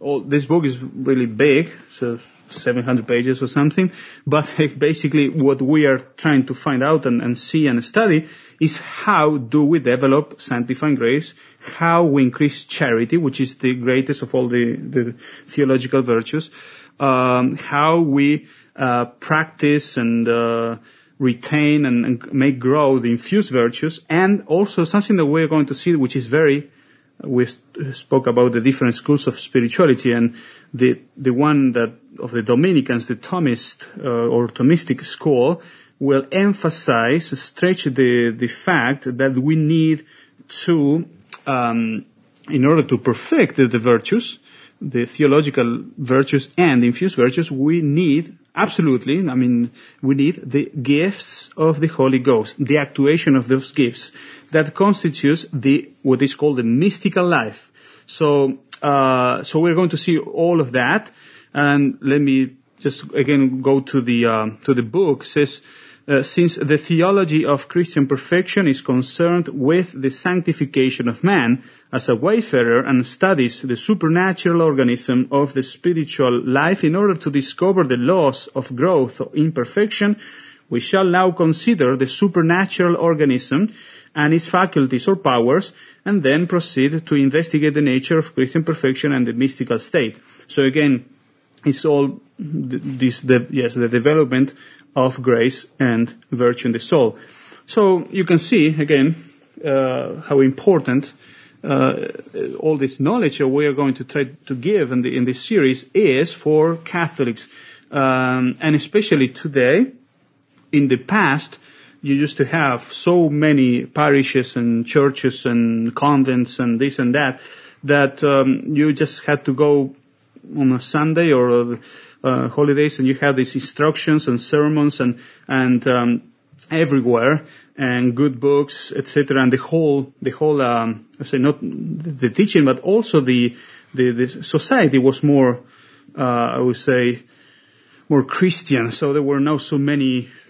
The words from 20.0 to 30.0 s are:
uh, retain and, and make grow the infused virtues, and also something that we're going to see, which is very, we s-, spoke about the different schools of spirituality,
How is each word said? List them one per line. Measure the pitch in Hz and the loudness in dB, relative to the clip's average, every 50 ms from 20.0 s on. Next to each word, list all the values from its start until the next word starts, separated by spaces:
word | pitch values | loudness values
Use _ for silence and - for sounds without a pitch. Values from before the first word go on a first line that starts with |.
| 117 117 117 117 117 117 | -2 0 0 0 0 0
uh, | 117 117 117 117 117 117 117 117 117 113 - _ _ _ _ _ _ _ | 0 0 0 0 -2 -2 -4 -4 -6 -10 -14 _ _ _ _ _ _ _
retain | 135 127 117 120 - - 139 151 151 147 147 151 147 | -2 -2 -2 -2 -6 -4 -2 0 2 2 2 2 2
and, | 131 123 120 113 | 2 0 0 0
and | 127 127 117 - - - | -2 -4 -4 -6 -6 -2
make | 135 131 143 135 123 | 0 0 0 0 0
grow | 120 127 139 151 147 135 135 131 | 0 0 2 2 2 2 2 2
the | 117 120 | 2 0
infused | 120 117 - - 190 214 202 - | -2 -2 -2 -2 0 0 0 0
virtues, | 123 123 117 120 117 - 156 160 165 - - _ | 0 0 0 0 -2 -4 -6 -6 -6 -8 -6 _
and | 160 170 185 190 202 185 - | 0 2 2 2 2 0 0
also | - 156 180 208 202 - 180 165 | -2 0 0 0 0 0 -2 -2
something | 165 - 208 202 - 208 | 0 0 0 2 2 2
that | 180 156 | 2 2
we're | 139 151 165 160 147 | 2 2 0 0 2
going | 156 156 143 | 2 0 0
to | 135 139 | 0 -4
see, | - - 175 170 | -4 -2 0 0
which | 151 131 123 - | 0 0 -2 -2
is | 139 120 | -6 -4
very, | 113 131 156 160 147 139 143 147 - _ _ _ _ _ _ _ _ _ _ - | 0 0 2 4 4 2 0 -2 -8 _ _ _ _ _ _ _ _ _ _ -8
we | - 123 123 123 | -2 0 0 0
s-, | 123 - - _ _ _ - 143 135 131 | -2 -4 -12 _ _ _ -12 -10 -10 -10
spoke | - - _ 139 135 131 | -14 -6 _ 0 0 0
about | 127 117 123 123 123 117 | 2 2 2 2 2 2
the | 117 | 2
different | 113 135 131 - 135 120 113 | 2 0 0 2 0 0 0
schools | - - - 147 143 - | -2 0 0 0 0 0
of | 131 117 - | -2 -6 -6
spirituality, | - - - 127 117 117 - - 180 151 127 - | -12 -2 0 0 0 0 2 2 4 4 4 2